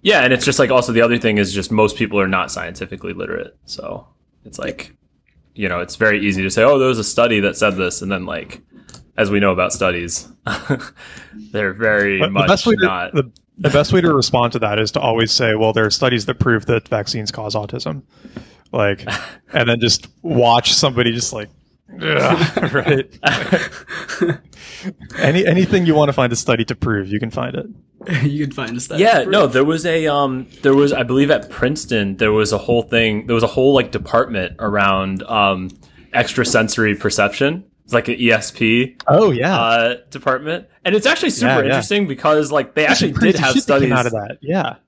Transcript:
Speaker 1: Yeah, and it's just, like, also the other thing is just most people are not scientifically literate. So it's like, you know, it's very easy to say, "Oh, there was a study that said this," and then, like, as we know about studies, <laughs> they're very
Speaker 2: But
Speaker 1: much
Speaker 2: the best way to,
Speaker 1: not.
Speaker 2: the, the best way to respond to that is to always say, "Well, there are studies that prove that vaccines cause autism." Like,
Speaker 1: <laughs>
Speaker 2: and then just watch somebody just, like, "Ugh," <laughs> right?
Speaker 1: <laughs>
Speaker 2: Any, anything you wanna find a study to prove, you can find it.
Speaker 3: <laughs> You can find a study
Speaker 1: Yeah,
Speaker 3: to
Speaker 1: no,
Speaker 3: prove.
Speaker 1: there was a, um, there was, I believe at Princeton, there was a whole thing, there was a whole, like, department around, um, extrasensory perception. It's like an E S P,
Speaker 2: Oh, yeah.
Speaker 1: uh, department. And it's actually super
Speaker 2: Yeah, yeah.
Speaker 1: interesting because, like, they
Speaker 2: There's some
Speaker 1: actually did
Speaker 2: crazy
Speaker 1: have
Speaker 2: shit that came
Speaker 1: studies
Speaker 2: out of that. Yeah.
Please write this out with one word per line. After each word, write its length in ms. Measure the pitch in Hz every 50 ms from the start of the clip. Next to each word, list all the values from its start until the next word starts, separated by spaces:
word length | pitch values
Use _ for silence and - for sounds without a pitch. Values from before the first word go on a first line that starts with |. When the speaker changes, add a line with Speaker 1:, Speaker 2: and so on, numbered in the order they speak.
| _
Speaker 1:
Yeah, 200 | 185 214 160 127
and 100 | 127 131
it's 120 | 123 -
just, 140 | 143 127 -
like, 120 | 139 117
also 220 | 131 127 123 - 117
the 80 | 113 117
other 140 | 117 120
thing 220 | 117 104 113 107 104
is 140 | 101 92 95
just 160 | 101 92 -
most 260 | 117 107 107 104 -
people 220 | - 117 104 - 101
are 60 | 98 92
not 220 | 95 92 87 -
scientifically 640 | - 90 87 87 92 - 95 98 98 92 - 92 90
literate. 440 | 90 90 82 82 - - - _ _ _
So 420 | - - - - - - 50 - _ _ _ _ _ _ _ _
it's 140 | - - -
like, 360 | - - - - - - _ _ _ _ _ _ _ _ _ _ _ _ _
you 140 | - 104 95
know, 100 | 87 87
it's 160 | 87 - -
very 240 | - 110 107 104 104 98
easy 160 | 104 95 95 95
to 80 | 95
say, 120 | - - 110
"Oh, 140 | 131 147 139
there 100 | 131 131
was 100 | 127 113
a 60 | 104
study 360 | - - - 120 120 113 104
that 160 | 98 101 -
said 200 | - 117 104 95
this," 260 | 95 92 90 87 - 92
and 80 | 95
then, 160 | 98 92 92
like, 340 | 87 80 82 - - - - _ _ _ - _ _ - - - _ _
as 140 | - 110 98
we 100 | 104 101
know 120 | 101 98 92
about 200 | 87 90 95 -
studies, 560 | - 101 92 90 87 87 85 80 - - - - _ _
<laughs> 1040 | - 104 - - - 143 127 - - _ _ - - - - - - - 107 107 - -
they're 200 | 107 104 98 95
very 460 | 104 113 110 107 104 101 101 98 95
Speaker 2:
But 140 | - 101 98
Speaker 1:
much 140 | 98 95
Speaker 2:
the 60 | 92 -
best 140 | - -
way 80 | - 110
to, 80 | - 185
Speaker 1:
not. 300 | 185 190 90 87 92 -
Speaker 2:
the, 160 | 156 135 120 _ _ _ _ _ -
the 120 | 180 131
best 220 | 139 143 147 - -
way 80 | 185
to 120 | 170 170 156
respond 400 | 139 120 - - 127 120 117 107
to 40 | 120
that 180 | 113 104 104 104
is 120 | 110 107 -
to 80 | 143
always 300 | 143 123 113 117 113 110 -
say, 220 | - 127 113 110
"Well, 180 | 107 110 110 110
there 120 | 113 110
are 40 | 107
studies 360 | - - 143 127 123 117 104
that 120 | - 127 -
prove 260 | - 131 117 110 -
that 220 | - 123 113 - -
vaccines 420 | - 110 101 - - 120 107 101
cause 240 | - - 107 107 104
autism." 480 | 110 104 101 - - - - 156 139 - _ _ _ _ - - - - - - _ _ _ -
Like, 340 | 123 104 101 98 - - - - - - -
Speaker 1:
<laughs> 220 | - - _ _ -
Speaker 2:
and 160 | 156 120 120
then 120 | 117 117
just 280 | 117 117 - - - - _ _ -
watch 500 | 170 151 120 120 117 117 120 - - -
somebody 400 | - - 147 123 120 123 117 113
just, 200 | 120 117 - -
like, 160 | 110 104 104 _ _ _ _ _ _ _ _ - -
"Ugh," 720 | 160 156 151 143 135 131 170 165 170 160 - - - - -
<laughs> 0 |
right? 460 | 143 120 - 147 135 135 - - - -
Speaker 1:
<laughs> 1160 | 143 135 - - - - 165 - - - - - - - - - - - - 180 170 165 - _ - - - - - - - - 190 - _ - - - -
Speaker 2:
Any, 260 | - 139 151 180 196
anything 380 | 180 165 180 190 - - 190 175
you 80 | 165 156
wanna 180 | 151 151 139 135
find 180 | - 131 120 117
a 40 |
study 280 | 113 - - 123 113 113
to 80 | - 120
prove, 340 | - - 120 110 101 98 92
you 120 | 101 107
can 100 | 113 113
find 240 | - 139 123 - -
it. 120 | - - - - - _ _ _ _ -
Speaker 3:
<laughs> 160 | - 175 135 120
You 240 | 143 143 151 151
can 80 | 139 -
find 200 | - 127 110 117
a 40 | 123
study 220 | - - 123 156 196
Speaker 1:
Yeah, 220 | 226 233 160 127
Speaker 3:
to 60 | 185
Speaker 1:
no, 100 | 190 208 180
Speaker 3:
prove. 100 | 139 120
Speaker 1:
there 120 | 131 139
was 200 | 147 160 165 165
a, 220 | 175 160 165 160
um, 400 | 156 143 143 143 135 131 127 127 - - - -
there 120 | 139 135
was, 180 | 139 143 143 139
I 80 | 131 127
believe 280 | 120 123 135 143 139
at 200 | 123 - - -
Princeton, 640 | - - - 127 151 147 - - 120 110 104 98 98
there 160 | 92 117 107 107
was 180 | 107 107 101 110
a 40 | 98
whole 220 | - - 120 120 113
thing, 440 | - - 117 113 110 107 104 107
there 80 | - 120
was 80 | 113 113
a 20 | 113
whole, 260 | - - 127 139 139
like, 160 | 131 120 -
department 680 | - 101 - - - 117 123 123 113 98 92 90 - -
around, 640 | 113 107 101 101 98 98 98 95 95 95 95 95 -
um, 440 | - 113 107 101 98 98 92 92 92 - - _ _ _ - - _ -
extrasensory 800 | 120 120 - - - 120 - - 120 113 104 - - 113 107 101
perception. 720 | 101 - 107 - - 101 101 - - 135 139 165 180 190 _ _ _ _
It's 80 | _ -
like 160 | 117 117 -
an 80 | 120 -
E 120 | 120 117
S 200 | 113 - - - -
P, 440 | - 123 110 113 120 127 127 - _ -
Speaker 2:
Oh, 240 | - 143 170 220 202 135
yeah. 220 | 117 127 170 190 151
Speaker 1:
uh, 340 | 117 113 113 117 117 120 123 120 - _
department. 560 | - 139 - 143 131 131 147 151 170 175 - _ _ _ _
And 100 | 180 190
it's 100 | 214 196
actually 240 | 269 320 330 - 311
super 200 | - - 240 240
Speaker 2:
Yeah, 80 | 135 127
yeah. 60 | -
Speaker 1:
interesting 420 | 135 131 135 110 - 208 208 202
because, 440 | 160 135 - - 151 151 151 151 139
like, 240 | 147 147 131 - _
they 120 | - 156
Speaker 2:
There's 120 | 147 170 -
some 80 | 190 175
Speaker 1:
actually 20 | 135
did 240 | - 226 208 185
Speaker 2:
crazy 20 | 156 156
Speaker 1:
have 80 | 131 131
Speaker 2:
shit 120 | 269 -
that 140 | - 143 139
came 80 | 139 127
Speaker 1:
studies 20 | 131
Speaker 2:
out 140 | 127 123
of 60 | 123 113
that. 260 | 110 101 104 - _
Yeah. 360 | - 135 170 190 147 123 - - _